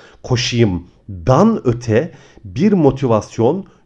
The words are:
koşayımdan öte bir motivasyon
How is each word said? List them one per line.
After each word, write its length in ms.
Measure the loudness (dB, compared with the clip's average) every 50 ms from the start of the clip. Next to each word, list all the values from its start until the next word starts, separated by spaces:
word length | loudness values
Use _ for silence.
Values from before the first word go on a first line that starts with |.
| -20 -20 -20 -20 -6
koşayımdan 1400 | -4 -4 -2 -2 -2 0 2 2 2 0 -2 -8 -12 _ _ _ -16 -14 -6 0 2 4 4 4 4 2 0 -2
öte 480 | -2 -4 -2 -2 -2 0 0 0 -2 -8 -16 -20 -20 _ -20 -20
bir 280 | -12 -4 -2 0 2 2
motivasyon 920 | 4 2 2 2 2 0 0 0 0 -2 -4 -4 0 0 0 0 -2 -6 -12 _ _ _